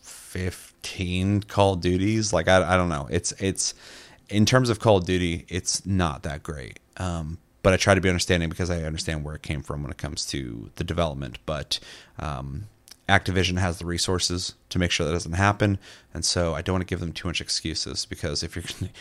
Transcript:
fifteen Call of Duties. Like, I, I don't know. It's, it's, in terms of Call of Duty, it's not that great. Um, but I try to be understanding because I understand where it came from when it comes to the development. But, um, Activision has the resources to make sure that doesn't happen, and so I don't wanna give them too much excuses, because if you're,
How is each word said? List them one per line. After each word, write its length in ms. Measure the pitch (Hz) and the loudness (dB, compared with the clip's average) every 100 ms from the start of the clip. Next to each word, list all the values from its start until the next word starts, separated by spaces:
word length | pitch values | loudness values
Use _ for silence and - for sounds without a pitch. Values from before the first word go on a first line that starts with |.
fifteen 1400 | - - - 92 92 - - _ - - 90 90 95 101 | -20 -20 -12 -6 -4 -6 -12 _ -12 -6 -2 0 2 2
Call 320 | 101 - 98 | 2 4 4
of 60 | 92 | 4
Duties. 540 | 90 92 98 110 104 | 2 4 4 2 2
Like, 140 | 87 85 | 2 6
I, 260 | 92 82 | 6 6
I 20 | 92 | 4
don't 140 | 87 | 2
know. 160 | 76 67 | 0 -2
It's, 220 | 82 - | -2 -2
it's, 400 | - 95 92 - - - - - - - | -2 -2 -2 -4 -6 -14 -20 -20 -20 -2
in 180 | 104 104 | 2 4
terms 240 | 127 123 | 6 4
of 100 | 104 | 4
Call 160 | 117 101 | 6 6
of 80 | |
Duty, 400 | 87 92 87 85 - | 4 2 2 -2 -4
it's 360 | 90 - - | -6 -4 -4
not 380 | 92 95 85 67 | 0 2 2 -2
that 200 | 80 73 | -6 -8
great. 380 | - 73 58 - _ - | -8 -10 -10 -14 _ -8
Um, 420 | 92 85 78 87 _ _ | -4 -4 -6 -8 _ _
but 120 | 101 | 4
I 20 | 92 | 4
try 180 | - | 6
to 60 | 95 | 4
be 80 | 92 | 4
understanding 400 | 90 - 90 82 | 2 2 2 0
because 220 | - 87 | -2 -4
I 120 | 87 | -2
understand 420 | 78 80 - 78 | -4 -6 -6 -6
where 100 | 73 | -6
it 80 | 76 | -8
came 200 | - 78 | -6 -6
from 200 | - 73 | -6 -8
when 100 | 69 | -8
it 60 | - | -8
comes 260 | 73 78 - | -8 -6 -6
to 440 | 71 62 57 53 - | -6 -6 -8 -10 -6
the 80 | |
development. 540 | 82 87 82 69 67 - | -4 0 0 -2 -8 -8
But, 340 | - 76 69 - - - - - | -8 -6 -4 -6 -8 -20 -20 -10
um, 480 | 78 69 67 69 104 - - - - | -8 -6 -8 -10 -12 -16 -20 -8 4
Activision 500 | 98 - 92 90 90 | 4 4 2 2 2
has 200 | 92 82 | 0 -2
the 60 | |
resources 720 | 85 85 - 92 - 87 - - - | -4 -2 0 0 0 -2 -6 -10 -6
to 80 | 95 | 0
make 120 | 87 | 2
sure 140 | - 78 | 2 0
that 60 | |
doesn't 220 | 85 82 | -2 -2
happen, 440 | 87 101 101 104 95 - - _ | 2 2 4 2 0 -4 -20 _
and 100 | - | -6
so 300 | - 92 85 | -2 0 0
I 80 | 76 | -2
don't 120 | 90 | -2
wanna 120 | 92 90 | -2 -2
give 140 | 90 | -4
them 120 | 85 | -4
too 160 | 78 87 | -6 -6
much 140 | 80 | -4
excuses, 640 | - - - 73 - 67 - | -4 -4 -4 -6 -6 -6 -8
because 360 | - 82 73 | -6 -4 -4
if 140 | 82 85 | -4 -6
you're, 80 | 85 - 92 - | -10 -8 -8 -10